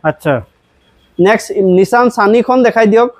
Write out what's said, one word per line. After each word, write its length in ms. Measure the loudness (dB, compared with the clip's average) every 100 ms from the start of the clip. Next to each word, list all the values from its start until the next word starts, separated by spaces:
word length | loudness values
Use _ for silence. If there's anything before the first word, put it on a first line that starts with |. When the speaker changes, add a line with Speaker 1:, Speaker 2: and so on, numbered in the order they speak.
Speaker 1:
আচ্ছা। 380 | -6 -4 -4 -4 -6 _ _ _ _ _ _ -2
Speaker 2:
নেক্সট 320 | 0 0 -4 -4
নিছান 520 | 0 2 2 0 0
চানিখন 540 | 0 0 0 0 0
দেখাই 240 | 0 2 2
দিয়ক। 220 | 2 0 -6